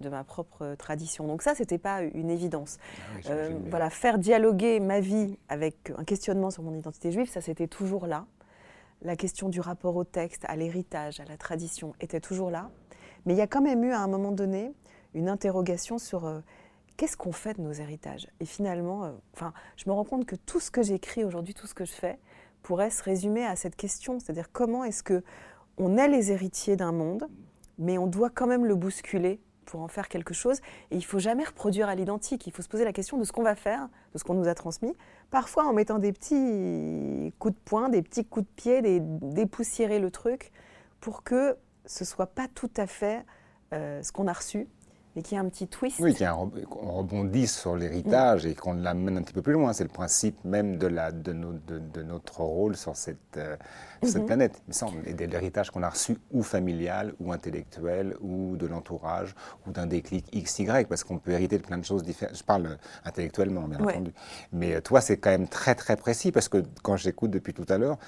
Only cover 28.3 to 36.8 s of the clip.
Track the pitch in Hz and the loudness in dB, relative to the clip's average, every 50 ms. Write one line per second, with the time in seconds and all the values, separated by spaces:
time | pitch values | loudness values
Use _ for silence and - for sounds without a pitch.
28.3 | 240 - 254 240 247 247 240 226 202 180 165 190 190 - - - - 190 175 185 | 2 2 2 4 4 4 4 4 4 2 2 0 -4 -4 -6 -2 0 2 2 2
29.3 | 196 220 - _ _ _ - - - 165 160 165 - - 196 - - 175 165 - | 0 0 -8 _ _ _ -20 -14 -12 -10 -10 -8 -8 -8 -8 -6 -4 -6 -6 -4
30.3 | 170 - - 247 269 269 - - - - - - - 180 170 - - 196 180 220 | -6 -2 2 2 2 0 -2 -12 -20 -18 -10 -4 -4 -4 -2 0 0 0 2 2
31.3 | 233 254 311 - - - - 208 185 196 214 202 190 185 190 190 202 214 - - | 2 2 0 -4 -6 -4 0 0 2 2 2 0 0 -2 -2 -2 -2 -4 -4 -4
32.3 | 277 254 - 180 - - 175 - - 214 233 220 185 - 190 - - 269 220 196 | -4 -4 -6 -8 -10 -10 -10 -4 0 0 2 2 0 -2 -4 -4 -2 -2 -2 -2
33.3 | - - 233 220 208 208 - 208 214 269 277 - - - _ _ - 151 - - | 0 2 2 2 2 2 0 -2 -2 -2 -4 -8 -12 -18 _ _ -12 -10 -4 0
34.3 | 175 190 175 170 170 - - 170 160 - - 240 349 - - - - - - - | 0 2 2 2 0 0 -4 -8 -6 -4 -4 -6 -6 -6 -12 -20 -20 -20 -10 -2
35.3 | - 262 247 - - 330 302 294 240 208 214 214 220 214 196 202 196 - - - | 0 0 0 2 2 2 4 6 6 4 4 4 2 2 2 2 0 0 0 2
36.3 | 311 277 262 254 220 202 185 180 170 160 | 2 4 4 4 2 0 0 0 -2 -2